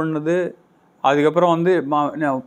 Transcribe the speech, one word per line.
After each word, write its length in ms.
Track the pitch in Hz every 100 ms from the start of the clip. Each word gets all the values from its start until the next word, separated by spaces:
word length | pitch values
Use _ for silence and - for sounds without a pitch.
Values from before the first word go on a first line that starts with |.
பண்ணது, 540 | 160 156 151 180 180 - _ _ _ _
அதுக்கப்புறம் 500 | 135 147 151 165 175
வந்து 340 | 165 170 175 135
ம-, 220 | 147 143 151
ந-, 260 | 147 131